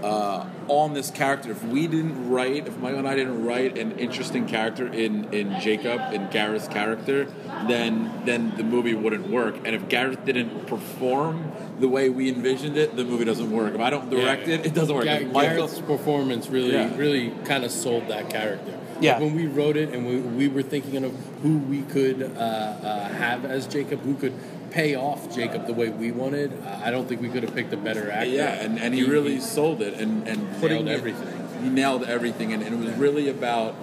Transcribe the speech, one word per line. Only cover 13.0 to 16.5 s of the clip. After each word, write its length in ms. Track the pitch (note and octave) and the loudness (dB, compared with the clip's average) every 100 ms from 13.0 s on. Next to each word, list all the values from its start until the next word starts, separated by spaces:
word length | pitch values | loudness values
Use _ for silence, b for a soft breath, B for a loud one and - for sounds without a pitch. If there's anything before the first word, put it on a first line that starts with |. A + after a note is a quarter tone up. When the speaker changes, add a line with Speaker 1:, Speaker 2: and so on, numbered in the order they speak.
Speaker 1:
movie 220 | A#2+ A#2+ A2+ | 0 2 2
doesn't 260 | A2 A2+ | 2 0
work. 220 | A2 G#2+ G2+ | 2 0 2
If 60 | |
I 80 | A#2+ | 0
don't 200 | C#3+ C3 | 0 0
direct 380 | B2+ B2+ C3+ G#2 | 2 2 2 0
Speaker 2:
Yeah. 80 | - | 0
Speaker 1:
it, 120 | D#3+ | 2
it 60 | |
doesn't 220 | D#3 D#3 C#3+ | 2 2 4
work. 80 | A#2+ | 2
Speaker 2:
Ga-, 180 | D3+ | 2
Speaker 1:
If 100 | C3+ | 2
Michael 340 | C3 C#3+ E3 D#3 | 4 4 4 0
Speaker 2:
Gareth's 120 | - | -4
performance 680 | - D3 D3 C#3+ C3+ A#2+ | -2 0 2 2 2 0
really, 220 | - | 0